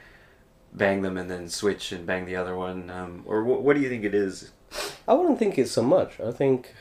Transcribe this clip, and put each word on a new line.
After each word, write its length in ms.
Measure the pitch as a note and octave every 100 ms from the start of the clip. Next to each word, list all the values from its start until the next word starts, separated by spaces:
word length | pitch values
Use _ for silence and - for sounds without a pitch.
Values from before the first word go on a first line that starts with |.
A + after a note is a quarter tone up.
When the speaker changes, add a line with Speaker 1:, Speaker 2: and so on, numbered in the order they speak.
| - - - _ _ _ _
Speaker 1:
bang 300 | - G2 G2
them 140 | F#2+ F#2
and 120 | F2+
then 180 | F2+ F2
switch 420 | - G#2 F2+ -
and 140 | F#2 F2
bang 200 | F#2 F2+
the 100 | F#2
other 200 | F#2 F#2
one? 340 | F#2 F#2 F2
Um, 340 | F2+ F2+ F2 -
or 180 | G#2+
wh-, 180 | A2+ C3+
what 120 | C3 D3
do 60 |
you 80 | C3+
think 140 | A#2+
it 120 | G2+ G2+
is? 360 | G2 F2 - - - - - - -
Speaker 2:
I 60 |
wouldn't 240 | C4 F4+ B3+
think 200 | G#3 D#3+
it's 120 | A2+
so 120 | -
much. 360 | A#2 F3 A2 -
I 120 | A2
think 420 | A#2+ C#3 C3 - -